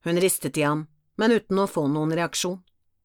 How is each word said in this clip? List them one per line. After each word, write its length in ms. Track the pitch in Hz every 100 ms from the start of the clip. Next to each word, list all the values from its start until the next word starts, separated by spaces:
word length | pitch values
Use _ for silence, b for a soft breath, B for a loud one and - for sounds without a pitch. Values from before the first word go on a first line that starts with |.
| 165
Hun 140 | 175
ristet 380 | 185 - 147 156
i 20 |
ham, 220 | 147 151 156 _ _ -
men 160 | 220
uten 260 | 226 - 190
å 80 | 196
få 200 | - 143
noen 220 | 151 151
reaksjon. 460 | 160 170 - 180 185 _ _ _ _